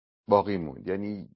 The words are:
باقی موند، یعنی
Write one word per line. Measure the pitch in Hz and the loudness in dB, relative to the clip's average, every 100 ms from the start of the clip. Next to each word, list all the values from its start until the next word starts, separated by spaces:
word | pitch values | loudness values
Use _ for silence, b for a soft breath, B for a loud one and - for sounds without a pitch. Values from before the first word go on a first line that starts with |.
| _ _ - | _ _ 4
باقی | 101 98 98 | 4 4 -2
موند، | 78 65 90 | -4 -8 -4
یعنی | 98 104 101 - | -4 -4 -8 -12